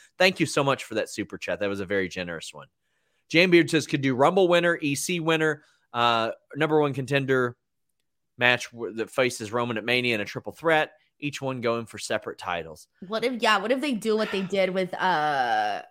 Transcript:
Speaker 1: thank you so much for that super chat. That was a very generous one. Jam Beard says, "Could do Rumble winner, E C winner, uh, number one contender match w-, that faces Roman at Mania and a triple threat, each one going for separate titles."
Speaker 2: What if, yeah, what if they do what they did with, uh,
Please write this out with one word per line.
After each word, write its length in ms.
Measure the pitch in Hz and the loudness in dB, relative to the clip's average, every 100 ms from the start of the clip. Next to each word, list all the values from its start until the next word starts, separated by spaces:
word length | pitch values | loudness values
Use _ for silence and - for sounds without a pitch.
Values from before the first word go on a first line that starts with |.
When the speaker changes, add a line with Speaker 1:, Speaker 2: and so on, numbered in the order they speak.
| _ - | _ 0
Speaker 1:
thank 220 | 185 185 | 2 2
you 60 | 160 | 0
so 160 | - | 2
much 220 | 139 127 | 0 0
for 100 | - | -2
that 160 | 110 95 | -4 -4
super 260 | - 101 92 | -6 -8 -8
chat. 220 | - 87 | -6 -4
That 80 | 101 | -2
was 120 | 98 | -4
a 60 | 92 | -2
very 220 | 101 95 | -2 -2
generous 460 | 92 87 82 - | -6 -8 -8 -12
one. 140 | 73 - _ _ _ _ _ _ | -16 -20 _ _ _ _ _ _
Jam 200 | 160 185 | 4 6
Beard 200 | 175 151 | 6 6
says, 160 | 160 - | 2 0
"Could 140 | 151 | -2
do 140 | 135 123 | 0 4
Rumble 320 | 143 190 180 | 4 6 4
winner, 280 | 170 175 170 | 4 4 0
E 140 | 151 139 | -2 -4
C 240 | - 175 | -4 -2
winner, 420 | 160 160 156 147 _ _ _ | 0 2 0 -2 _ _ _
uh, 380 | 120 120 117 113 - _ 139 | 0 2 4 0 -6 _ -4
number 240 | 156 151 | 2 2
one 120 | 147 | 2
contender 640 | 135 123 139 135 131 123 120 _ _ _ _ _ _ _ - | -2 -2 -2 2 2 0 -4 _ _ _ _ _ _ _ 0
match 340 | 123 123 - | 2 2 -2
w-, 200 | 117 110 | -10 -8
that 140 | 110 107 | -6 -4
faces 420 | - 127 - 107 | 0 0 -2 -4
Roman 260 | 117 120 110 | -2 -2 -4
at 60 | |
Mania 300 | 107 123 123 | 0 0 0
and 80 | 113 | -2
a 20 | |
triple 280 | 101 131 107 | -4 -8 -12
threat, 400 | - 160 156 147 - _ _ | -4 0 2 0 -6 _ _
each 200 | 147 139 | -10 -8
one 200 | 135 127 | -8 -4
going 260 | 117 117 113 | -2 -2 -4
for 100 | 107 | -12
separate 420 | - 110 - - | -6 -4 -4 -10
titles." 500 | - 87 80 78 - _ 180 | -6 -6 -6 -14 -20 _ -10
Speaker 2:
What 180 | 220 | -6
if, 160 | 233 247 | -4 0
yeah, 180 | 220 214 | 2 2
what 120 | 208 | 2
if 80 | 269 | -2
they 120 | 302 | 0
do 240 | 226 220 214 | -2 -2 0
what 160 | 214 | 0
they 100 | 196 | -2
did 280 | 190 196 185 | -2 0 0
with, 220 | 185 185 | 0 -4
uh, 880 | - 185 165 151 143 120 110 107 98 - | -2 0 2 0 0 0 0 0 -4 -10